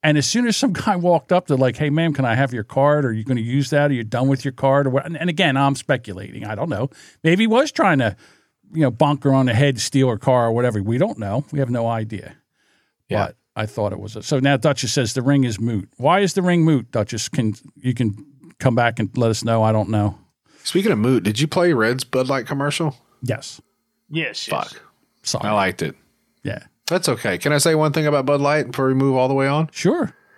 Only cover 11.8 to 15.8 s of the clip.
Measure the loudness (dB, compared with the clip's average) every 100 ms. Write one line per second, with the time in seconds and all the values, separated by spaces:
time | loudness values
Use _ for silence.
11.8 | -2 -4 -6 -10 -14 -20 _ _ _ _
12.8 | _ _ _ -4 -4 -8 _ -8 -6 -4
13.8 | -4 -6 -12 -12 -4 0 2 2 0 0
14.8 | -2 -2 -2 -2 2 2 2 -2 -4 -4